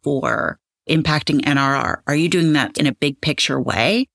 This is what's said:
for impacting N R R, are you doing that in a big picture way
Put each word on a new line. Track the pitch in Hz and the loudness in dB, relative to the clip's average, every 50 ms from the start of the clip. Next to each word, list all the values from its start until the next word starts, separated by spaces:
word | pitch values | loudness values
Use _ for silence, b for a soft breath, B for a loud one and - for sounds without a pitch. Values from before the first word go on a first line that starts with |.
for | _ 143 143 131 - 123 113 - - - - _ _ _ _ _ _ - | _ -2 -2 0 0 -2 -2 -2 -2 -4 -6 _ _ _ _ _ _ 0
impacting | 160 160 156 160 151 151 - - 151 143 - | 0 2 2 2 0 0 0 0 -2 0 0
N | 143 147 139 | 0 0 2
R | 139 135 139 | 2 0 0
R, | 135 - - - - _ | 0 -2 -2 -4 -4 _
are | - 147 | -2 0
you | 151 165 175 | 0 0 2
doing | 175 180 165 156 151 | 2 2 2 4 2
that | 147 123 101 - - | 2 0 0 -2 0
in | 147 | 0
a | 143 123 | 0 0
big | _ - 147 139 _ | _ -2 -4 -4 _
picture | - 151 147 - - - 139 135 | -4 -4 -2 -2 -2 -2 -2 -2
way | 127 - - 95 117 147 208 240 269 _ _ | -2 -2 0 0 2 2 2 0 -2 _ _